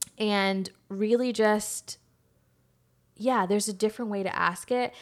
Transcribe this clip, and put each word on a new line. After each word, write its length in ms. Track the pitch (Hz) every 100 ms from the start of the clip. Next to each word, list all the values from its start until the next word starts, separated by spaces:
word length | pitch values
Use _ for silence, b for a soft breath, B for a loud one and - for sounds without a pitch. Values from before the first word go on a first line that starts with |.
| - -
and 500 | 214 202 196 190 190 - -
really 440 | 196 214 240 254
just, 680 | 220 214 214 - - - - _ _ _ _ _ _ _ _ _ _ _ -
yeah, 300 | 233 240 185
there's 220 | 202 208
a 60 |
different 360 | 185 214 214 226
way 120 | 202
to 120 | 190 -
ask 360 | 170 180 -
it. 220 | 247 247 B